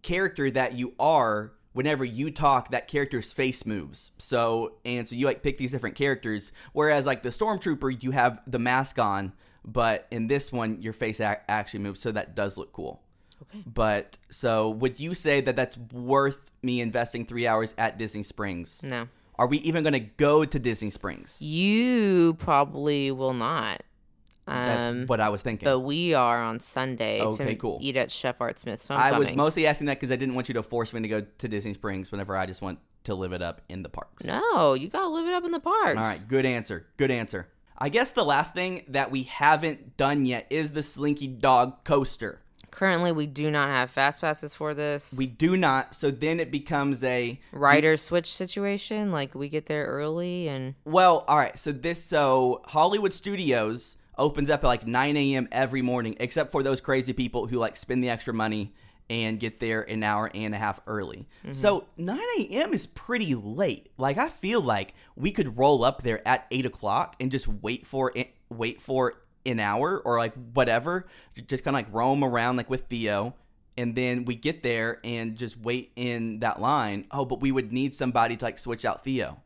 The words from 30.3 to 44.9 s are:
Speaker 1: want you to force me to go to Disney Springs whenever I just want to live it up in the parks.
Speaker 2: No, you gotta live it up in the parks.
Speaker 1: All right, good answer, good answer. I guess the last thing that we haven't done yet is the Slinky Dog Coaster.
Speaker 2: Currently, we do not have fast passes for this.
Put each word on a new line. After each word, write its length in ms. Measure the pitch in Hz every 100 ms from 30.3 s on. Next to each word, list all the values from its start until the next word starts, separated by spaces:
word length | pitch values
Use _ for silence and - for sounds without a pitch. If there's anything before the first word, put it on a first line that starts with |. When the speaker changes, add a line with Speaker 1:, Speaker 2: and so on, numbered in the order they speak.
Speaker 1:
want 120 | 127 127
you 60 |
to 80 | 117
force 300 | 110 117 113
me 80 | 117
to 60 | 110
go 140 | 107
to 260 | 101 - 120
Disney 260 | 104 107
Springs 380 | 98 107 95 92
whenever 260 | 101 98 95
I 80 |
just 160 | 92 90
want 180 | 95 87 _ _
to 100 | -
live 180 | 95 92
it 80 | 90
up 200 | 85 - -
in 160 | 92
the 60 | -
parks. 340 | - - -
Speaker 2:
No, 480 | - - 453 320 151
you 140 | 131 165
gotta 180 | 359 370
live 180 | 320 330
it 60 |
up 100 | 359
in 80 | 349
the 80 | 330
parks. 360 | 320 427 403 110
Speaker 1:
All 60 |
right, 200 | 110 95 107
good 160 | 135
answer, 420 | 131 120 107 87 - -
good 140 | 135
answer. 360 | 123 110 98 - _ _ -
I 120 | 143
guess 220 | 220 240
the 120 | 247
last 280 | 156 139 165
thing 300 | 175 185 185 -
that 240 | 135 131
we 120 | 135
haven't 760 | 127 - 147 156 160 143 - -
done 280 | 139 147
yet 220 | 127 120 -
is 240 | 156 147
the 100 | 147
Slinky 440 | 147 - 147 147 139
Dog 560 | 123 135 127 127 -
Coaster. 560 | - 139 131 - 107 - _ _ -
Speaker 2:
Currently, 420 | - 190 170 175
we 160 | 160 147
do 240 | 139 151
not 180 | 151 143
have 220 | 135 127
fast 280 | - 139 -
passes 360 | 151 151 147
for 180 | - 151
this. 400 | 147 147